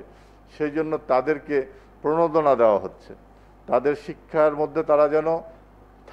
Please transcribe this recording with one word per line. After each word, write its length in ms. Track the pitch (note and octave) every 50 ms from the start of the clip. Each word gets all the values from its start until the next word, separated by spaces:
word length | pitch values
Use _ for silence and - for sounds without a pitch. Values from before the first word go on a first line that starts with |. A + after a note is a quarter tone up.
| - - - - - - - - - - -
সেই 140 | - D3+ D3
জন্য 260 | C#3+ D#3 D#3 D#3 D#3 D3 -
তাদেরকে 580 | - B2+ B2+ C3 C#3+ D3 C#3+ - - D3 C#3 C3 C3+ - - - - - -
প্রণোদনা 540 | - D3+ D#3 E3 E3+ E3 D3+ E3 D3+ C#3+ C3+
দেওয়া 240 | A#2+ A#2 A2 G#2 F#2+
হচ্ছে। 360 | F#2+ F#2 - - - - - - - - - - - - - - _
তাদের 280 | - B2+ B2 B2 C#3+ D3
শিক্ষার 600 | C3+ - - D#3 - - - - D#3+ D3+ D#3 D3
মধ্যে 280 | C#3+ D3+ C#3+ C#3+ D#3+ D#3
তারা 260 | D3+ D3+ D3 D3+ D3
যেন 300 | D3 D#3 D#3 D#3+ E3 E3 - - - - - - - - - - - - - -